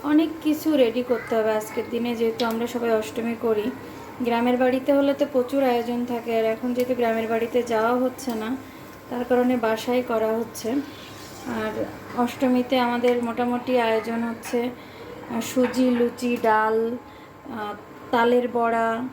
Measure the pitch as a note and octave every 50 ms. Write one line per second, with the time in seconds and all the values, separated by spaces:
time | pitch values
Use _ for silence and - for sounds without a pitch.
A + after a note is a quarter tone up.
0 | - C#4+ D4+ D#4 E4 D#4+ D#4+ - - D#4 D4+ D4+ - D#4+ D#4 C#4 B3+ A3+ A3 B3
1 | B3 - B3 A3+ - - A#3+ A3+ G#3+ A3 G#3+ G#3+ G#3+ - - - A3 - A#3+ A#3
2 | A#3 A#3+ A#3+ A3 A#3 A3+ A3+ - B3 A3+ A3+ A3+ A#3 A#3+ - A#3+ A#3 A#3 A3+ G#3+
3 | G#3+ - - - A3+ A#3 A#3 A3+ - A#3 A3 G#3 G#3 B3+ B3 - - - - -
4 | - - - - B3+ A#3 A#3+ A#3 A#3+ B3 B3 B3 B3+ B3+ B3+ C4 C4 C#4+ C#4+ C#4
5 | C#4 C#4 C#4 C#4 C#4+ C#4 - B3+ B3 B3 C4+ C#4 C4+ B3+ A#3+ A#3+ A3+ A3+ A#3+ A#3+
6 | A#3+ A#3+ B3 A#3 A3+ A#3 A3+ A3+ A3 A3 A3 A3+ - B3 B3 B3 B3 B3 B3+ A#3+
7 | A#3+ A3+ A3+ A3+ A3+ A3 A3+ A3+ A3+ A#3 - B3 A#3 A#3 A#3 G#3+ A3 A#3 B3 B3+
8 | B3+ B3+ B3+ - - B3+ A#3 A3 G#3+ A3+ C4 C4 - - - - - - - -
9 | - - B3 B3 B3 A#3+ B3 B3 B3 B3 B3+ B3 A3+ A3 A3 A3+ - B3+ B3 B3
10 | B3 - A#3+ A3 A3 A3 A3+ A3+ A#3 A3 - - - A3 B3 C#4+ C#4 - - -
11 | - - - - - - - - - B3+ A#3 A3 G#3+ G#3+ A3 A3 G#3+ - - -
12 | - - - A#3+ A#3+ B3 - - C#4 B3+ B3+ B3 B3 B3 C4+ B3+ B3 A#3+ A#3+ A#3+
13 | A#3 B3 B3 A#3+ A#3+ A#3 A3+ A#3 B3 A#3+ A#3+ A#3+ B3 - B3+ B3 A#3 A3+ A3 A3
14 | G#3+ A3+ A#3 A#3 A#3 A#3 A3+ - - - - A#3+ A#3+ B3 A#3+ - - - - -
15 | - - - - - - - A3+ A3+ - - C4 B3 A#3+ - B3 B3+ B3+ B3 A#3+
16 | A#3+ A#3+ A#3 - B3 B3 A#3+ A#3+ - A3+ G#3+ G#3+ A3 A3 A3 A3 A3+ A3+ A#3+ B3
17 | - - - - - - - - - - - A3+ G#3+ G#3 G3+ - - - - -
18 | - - - A#3+ A#3 A#3+ B3 B3 A#3+ A#3+ A3+ A#3+ A#3 A#3 A3+ A3+ A3+ A3+ A3+ A#3
19 | B3+ C4